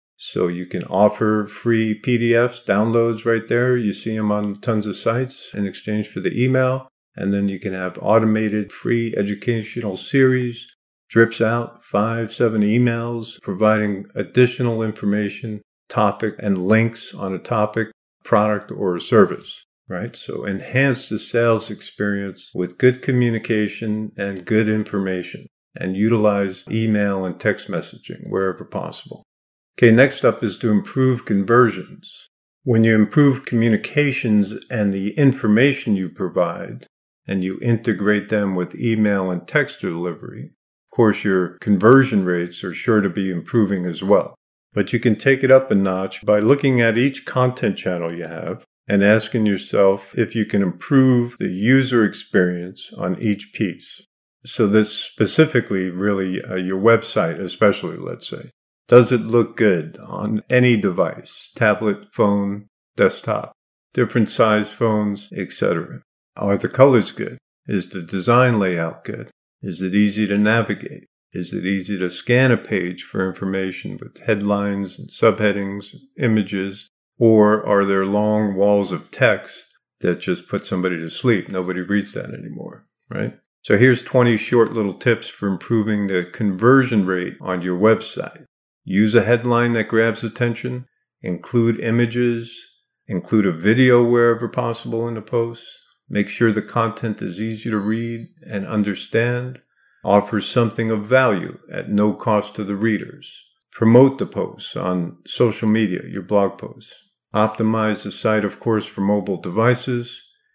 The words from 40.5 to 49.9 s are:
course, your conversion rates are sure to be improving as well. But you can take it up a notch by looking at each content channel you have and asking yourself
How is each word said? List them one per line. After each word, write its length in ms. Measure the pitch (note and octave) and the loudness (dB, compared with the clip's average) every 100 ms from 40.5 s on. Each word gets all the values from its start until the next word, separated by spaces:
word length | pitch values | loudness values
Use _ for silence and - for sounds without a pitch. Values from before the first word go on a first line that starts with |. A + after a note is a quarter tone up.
| _ _ _ _ - | _ _ _ _ 2
course, 260 | A2+ G2+ | 4 4
your 340 | G#2+ F#2+ F2 - | 0 0 0 -4
conversion 640 | - G2 G#2 C3+ B2+ G#2 F#2 | 0 4 8 8 6 2 0
rates 380 | F2 F2 - | 0 -4 -8
are 100 | F#2+ | -12
sure 280 | D#2+ - A2 | -6 0 2
to 80 | G2 | 2
be 220 | E2+ F#2+ | -2 -4
improving 540 | F2 D#2+ A#2+ G2+ G2 F2+ | -4 -2 0 0 0 -4
as 180 | E2 | -4
well. 320 | F#2+ G2 - - _ _ _ | 2 2 2 -8 _ _ _
But 180 | - G2 | -4 -2
you 60 | A#2 | 0
can 160 | A#2+ G#2+ | 0 2
take 280 | C3+ C3+ | 2 2
it 80 | C3 | 6
up 200 | C3 C3+ | 6 6
a 40 | G2+ | 2
notch 500 | F#2+ F#2 G2 - G#2+ | 0 -2 -4 -6 0
by 140 | G#2+ | 2
looking 420 | G#2+ C#3+ C#3 B2+ | 4 2 2 2
at 160 | A#2 A2 | 4 2
each 280 | C3+ C3+ - | 0 -2 -6
content 520 | C3 B2+ B2 A2+ F#2+ | 0 0 0 -2 -2
channel 360 | - F2 E2+ | -4 -4 -4
you 120 | E2+ E2 | -8 -10
have 400 | E2 E2+ F#2 _ _ - | -10 -8 -10 _ _ -2
and 160 | G2+ | 2
asking 420 | G2+ A2 - A2 G#2+ | 6 4 2 0 0
yourself 720 | F#2+ - A2 G2 | 0 -2 2 2